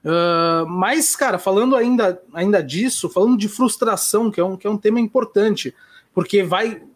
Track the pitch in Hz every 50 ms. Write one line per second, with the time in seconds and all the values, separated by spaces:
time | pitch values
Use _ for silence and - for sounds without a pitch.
0 | - 151 165 170 175 175 170 165 165 165 165 165 165 160 175 185 185 214 277 320
1 | - - - - 285 262 190 175 - 196 190 202 233 254 269 240 233 240 254 233
2 | 220 185 180 180 - - 147 165 180 202 208 185 151 127 135 180 233 262 - -
3 | - - - 180 196 240 254 208 208 208 - - 262 233 - - 247 226 202 180
4 | - - - 214 226 220 202 - 175 190 190 185 - 202 214 202 - 214 220 240
5 | 233 208 - 262 240 - _ 202 208 220 202 - - 127 - _ - _ - -
6 | _ _ _ 185 165 - - 202 185 160 180 190 226 226 214 - - - _